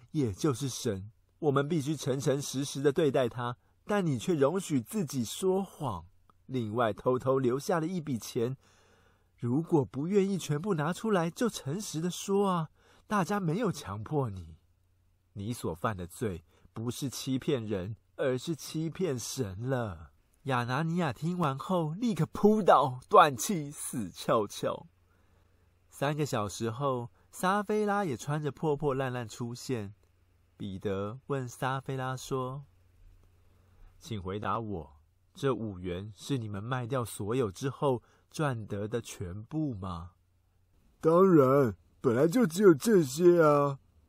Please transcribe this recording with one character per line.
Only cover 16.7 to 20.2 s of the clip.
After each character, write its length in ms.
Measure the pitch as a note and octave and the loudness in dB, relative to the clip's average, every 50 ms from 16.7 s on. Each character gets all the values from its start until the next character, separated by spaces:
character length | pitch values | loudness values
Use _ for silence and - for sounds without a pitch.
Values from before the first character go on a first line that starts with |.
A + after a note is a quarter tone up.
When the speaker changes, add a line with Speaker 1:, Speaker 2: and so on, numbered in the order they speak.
| - | -12
Speaker 1:
不 180 | - A2+ B2 | -8 -6 -6
是 180 | - - - C3 | -6 -6 -6 -8
欺 300 | - - - C#3 C3 C3 | -8 -8 -6 -4 -4 -4
骗 260 | - - D3+ B2 A2 | -2 -2 -2 -2 -2
人， 320 | G#2 G#2+ F#2+ F2 G2 A2+ - _ _ _ | -4 -4 -4 -4 -6 -10 -12 _ _ _
而 200 | - D#3+ C3+ B2+ | -4 -2 -2 -2
是 200 | B2+ - - E3 | -2 -4 -6 -8
欺 340 | - - - - D#3+ D#3+ E3 | -8 -8 -8 -6 -6 -6 -4
骗 260 | C#3+ - F#3+ E3+ C3+ | -4 -4 -4 -2 -2
神 540 | A#2+ - - - C3+ B2 G2 F2+ F#2+ A#2+ B2+ | -4 -6 -6 -6 -6 -6 -6 -6 -6 -4 -2
了。” 400 | C3+ B2 A#2 G#2 F2 D#2+ E2 - _ _ | -2 -2 -2 -4 -6 -10 -14 -18 _ _